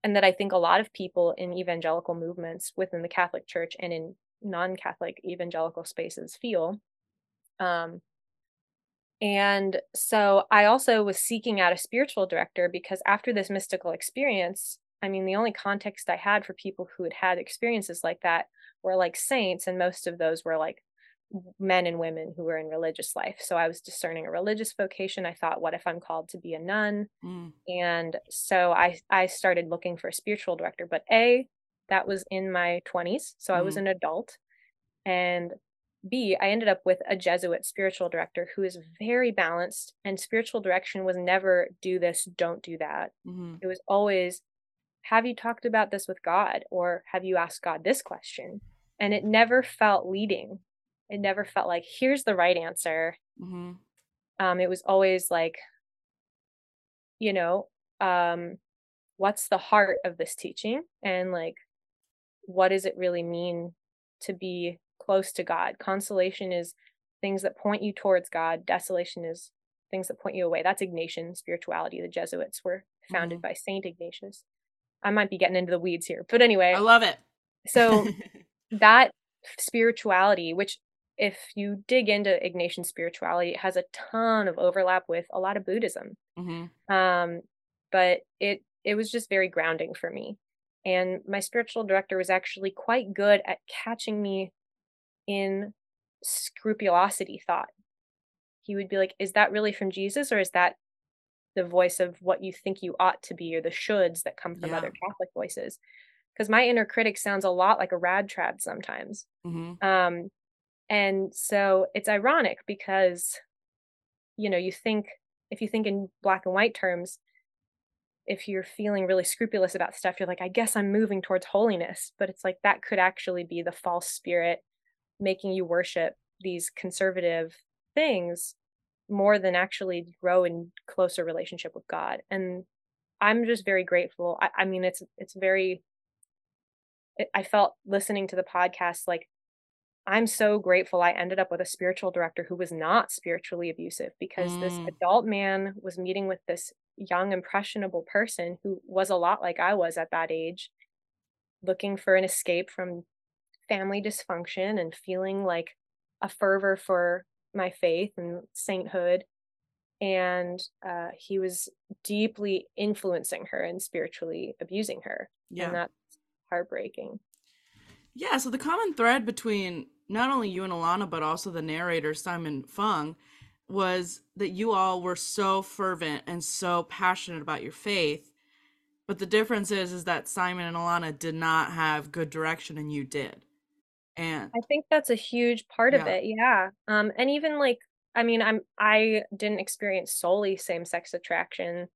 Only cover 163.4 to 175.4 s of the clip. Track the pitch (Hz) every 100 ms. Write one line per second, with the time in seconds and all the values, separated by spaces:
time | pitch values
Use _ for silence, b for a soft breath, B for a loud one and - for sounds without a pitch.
163.4 | 175 - 170 180 - 165 165 - 165 160
164.4 | - - 170 190 214 - - - - _
165.4 | _ 175 175 175 170 _ _ _ _ _
166.4 | _ 175 180 - - - - 208 _ _
167.4 | b b b b b b b 247 339 269
168.4 | 254 254 294 349 427 294 233 254 220 -
169.4 | 226 208 185 170 - _ _ 214 254 269
170.4 | 214 180 190 170 165 180 196 165 156 165
171.4 | 202 170 160 156 175 165 151 156 190 170
172.4 | 160 139 131 - 214 180 151 165 b b
173.4 | b b _ 190 185 180 175 - _ -
174.4 | 202 185 226 196 190 180 180 180 - -